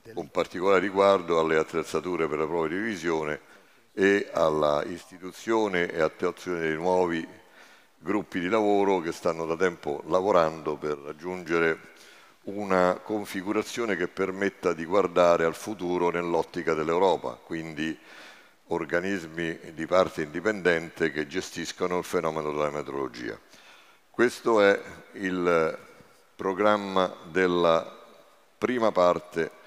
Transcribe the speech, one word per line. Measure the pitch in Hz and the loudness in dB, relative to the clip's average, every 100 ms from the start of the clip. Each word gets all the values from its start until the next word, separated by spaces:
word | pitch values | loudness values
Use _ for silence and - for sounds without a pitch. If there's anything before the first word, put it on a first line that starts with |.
| - | -14
con | 110 - | -10 -6
particolare | 92 82 90 95 95 | -4 -4 -2 2 4
riguardo | 101 98 98 98 85 85 | 4 4 6 6 2 2
alle | 80 80 | 2 2
attrezzature | 78 82 76 80 85 85 80 | 0 -2 -4 -4 -4 -2 -2
per | 76 | -2
la | 78 | -2
propria | 85 80 90 | -2 -2 -4
divisione | 113 95 82 80 76 73 - - _ _ _ | -6 -6 -4 -2 -4 -8 -12 -20 _ _ _
e | - 98 101 - | 2 4 4 2
alla | - 80 78 76 73 - | 0 2 2 2 0 -2
istituzione | 87 - 92 92 - - 113 104 92 87 | -8 -14 -18 -16 -10 -2 0 0 0 -2
e | 82 | 0
attuazione | 80 - 90 - - 87 | -2 0 -4 -4 -6 -4
dei | 80 78 | -2 -2
nuovi | 87 92 90 82 82 - - - - - _ _ | 2 2 2 0 -6 -14 -20 -20 -20 -20 _ _
gruppi | - 107 - 92 | -4 -4 -4 -6
di | 90 | -2
lavoro | 113 104 101 98 95 | 2 4 4 4 2
che | 82 | 0
stanno | 80 90 82 82 | -4 -2 -2 -2
da | 82 | 0
tempo | 90 85 76 71 78 | 0 0 -6 -6 -2
lavorando | 90 95 92 80 80 76 73 | 0 2 4 2 0 -6 -6
per | 76 73 | -6 -8
raggiungere | 71 78 87 92 82 85 82 80 - - - - - _ | -10 -12 -10 -10 -2 2 2 0 -6 -20 -20 -20 -20 _
una | - 98 101 92 90 90 | -12 -8 0 2 4 2
configurazione | - 107 98 98 92 107 - - 117 90 | -4 -6 -6 -8 -4 -4 -4 -4 -4 -2
che | 87 | -4
permetta | - 95 95 98 - 90 | -4 -4 -2 -2 -2 -2
di | 82 82 | -2 0
guardare | 101 87 87 87 85 | 2 2 4 6 6
al | 82 80 | 2 -2
futuro | - 104 87 87 87 | -8 -6 -2 0 0
nell'ottica | 85 87 85 - 87 80 | 0 0 0 -2 -4 -2
dell'Europa, | 78 78 85 95 80 64 60 | 0 0 2 2 2 -2 -10
quindi | - 82 80 76 80 76 - - - - - _ - | -10 -10 -8 -6 -4 -6 -12 -20 -20 -20 -20 _ -6
organismi | 85 80 85 92 98 80 80 85 82 - | -4 -2 -2 -2 -4 -6 -6 -6 -6 -10
di | 78 80 | -10 0
parte | 90 82 - | 2 2 0
indipendente | 78 82 90 104 85 85 82 - 82 | -6 -4 -2 0 2 0 -2 -4 -2
che | 71 71 | -2 -6
gestiscono | 90 - - 85 - 92 90 | -6 -8 -8 -8 -4 -4 -2
il | 85 | -2
fenomeno | 90 80 78 76 | -2 -2 -2 -4
della | 73 76 | -2 -2
metrologia. | 73 69 67 65 60 58 53 _ - - - - _ _ | -4 -6 -6 -8 -8 -12 -12 _ -20 -20 -20 -20 _ _
Questo | - 120 - - 110 | 0 2 2 2 6
è | 101 101 - - - | 6 6 0 -16 -18
il | 117 95 90 87 85 80 - - - - _ _ - | -8 -4 0 2 4 2 -2 -12 -20 -20 _ _ -8
programma | 95 92 104 104 98 95 92 - 87 | -4 2 4 2 2 0 0 -2 -6
della | 82 92 87 85 82 - - - - _ _ _ - | 0 2 4 4 4 0 -12 -20 -20 _ _ _ -6
prima | 110 123 110 | -4 0 0
parte | 92 90 82 - 85 80 - | 4 4 2 -2 -4 -4 -6